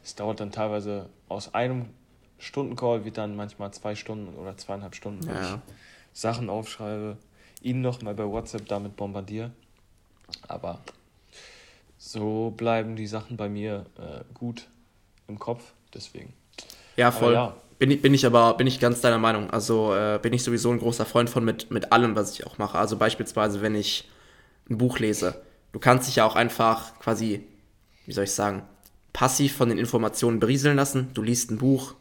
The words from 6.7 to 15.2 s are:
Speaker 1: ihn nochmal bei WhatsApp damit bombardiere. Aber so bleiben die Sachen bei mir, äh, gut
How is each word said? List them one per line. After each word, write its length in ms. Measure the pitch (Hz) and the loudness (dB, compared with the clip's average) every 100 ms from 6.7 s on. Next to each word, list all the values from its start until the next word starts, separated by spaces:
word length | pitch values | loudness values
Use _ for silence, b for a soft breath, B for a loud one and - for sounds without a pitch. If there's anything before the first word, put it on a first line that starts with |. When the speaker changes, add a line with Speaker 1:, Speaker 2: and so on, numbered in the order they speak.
| - 107 107 107 104 _ b b b | -12 -8 -8 -8 -12 _ b b b
Speaker 1:
ihn 180 | 123 127 | -6 -2
nochmal 340 | 127 120 107 | -2 -4 -8
bei 100 | 104 | -6
WhatsApp 420 | 104 110 113 110 104 | -4 -6 -8 -12 -6
damit 300 | 101 101 101 | -6 -8 -10
bombardiere. 540 | 101 101 95 107 120 123 _ _ _ _ _ _ - - - | -10 -8 -10 -10 -10 -14 _ _ _ _ _ _ -18 -18 -12
Aber 340 | - 87 87 - - _ _ b b b b b b b _ | -10 -8 -10 -16 -20 _ _ b b b b b b b _
so 540 | - 110 107 110 113 107 | -12 -6 -4 -2 -4 -2
bleiben 400 | 117 113 110 110 | 0 0 -2 -6
die 100 | 104 | -8
Sachen 300 | 110 104 113 | -8 -8 -8
bei 120 | 104 | -6
mir, 380 | 104 107 101 - - | -4 -6 -6 -10 -16
äh, 260 | 78 73 - | -16 -14 -16
gut 340 | 120 120 117 - _ _ _ _ _ | -10 -8 -8 -16 _ _ _ _ _